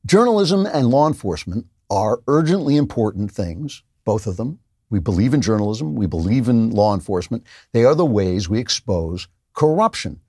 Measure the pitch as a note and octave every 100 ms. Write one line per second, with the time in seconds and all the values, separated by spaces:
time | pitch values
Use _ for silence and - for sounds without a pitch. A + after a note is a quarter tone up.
0 | - G3 A#3+ G#3+ F3+ G3 G3 D3+ B2 C3+
1 | D3+ D3 G2+ D#2 - G2 - _ _ G2+
2 | G#2+ A#2 - D3 D#3+ F#3+ C#3+ D3 C#3+ -
3 | G#2+ G2+ G2+ - F2 E2+ D3 - _ _
4 | - G#2+ G#2 F2+ A#2 D#3+ _ _ _ G2+
5 | E2 F2 B2 C#3+ G#2 A2 G#2 A2 D#3 C#3
6 | F#2+ E2 E2+ B2+ A#2+ A#2 A2+ G#2 G#2 G2
7 | - F#2 - A#2 _ - _ A#2 A#2+ D#3
8 | E3 G#2 F#2 F#2 F2+ A2 B2+ - - F2+
9 | E2 F2+ - _ _ - D#3 E3 A3 -
10 | C#3+ D3